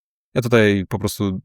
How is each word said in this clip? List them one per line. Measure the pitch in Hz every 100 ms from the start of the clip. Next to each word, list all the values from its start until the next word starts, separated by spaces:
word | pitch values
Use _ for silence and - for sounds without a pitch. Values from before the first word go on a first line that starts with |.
| _ _ _
Ja | -
tutaj | 117 117 104 101 90
po | 98
prostu | 101 - 101 92